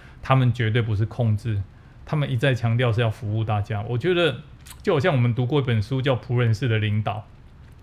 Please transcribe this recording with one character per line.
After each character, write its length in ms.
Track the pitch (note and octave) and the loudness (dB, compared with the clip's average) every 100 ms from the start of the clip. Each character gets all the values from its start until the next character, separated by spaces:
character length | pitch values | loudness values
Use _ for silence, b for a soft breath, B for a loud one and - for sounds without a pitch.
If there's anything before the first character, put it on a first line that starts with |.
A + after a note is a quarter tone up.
| B B | B B
他 140 | - C3 | 2 4
们 160 | B2 | 4
绝 160 | A#2 A2 | 2 0
对 140 | A#2+ | 0
不 120 | A2+ | 0
是 120 | G2+ A2 | 0 -2
控 280 | - A2+ | -2 0
制， 280 | G#2 A#2 G2+ F#2+ B B B | 0 -2 -4 -6 B B B
他 120 | - D3+ | -6 -4
们 140 | C3+ | -2
一 60 | A#2+ | 0
再 180 | C#3+ | 0
强 220 | B2 A#2 A#2 | 0 0 2
调 160 | B2 | 2
是 80 | A2 | 2
要 80 | A2+ | 0
服 300 | - G2+ G#2+ | -2 -4 -2
务 40 | |
大 200 | G#2+ G#2 | 0 -2
家。 200 | G2+ G#2 G#2 | -2 -6 -4
我 80 | A#2+ | -2
觉 160 | E3+ | 0
得 300 | F3 D#3+ A#2 - - - - | 2 0 -2 -12 -20 -20 -6
就 100 | G#3 | 0
好 80 | D3+ | 2
像 140 | B2 | 2
我 40 | C3+ | 2
们 160 | A#2+ | 2
读 120 | A#2 B2 | 0 0
过 160 | D3 | 0
一 20 | |
本 180 | C3 A2 | 2 0
书 200 | G2+ C3 | 0 -2
叫 120 | C3 B2+ | 0 -2
《仆 160 | - B2 | 0 0
人 160 | A#2 | 2
式 160 | G#2 B2+ | 2 0
的 100 | A2 | 0
领 240 | G#2+ G#2 | 0 0
导》， 240 | G#2+ G#2 - - - - - - | -2 -6 -10 -20 -20 -20 -20 -20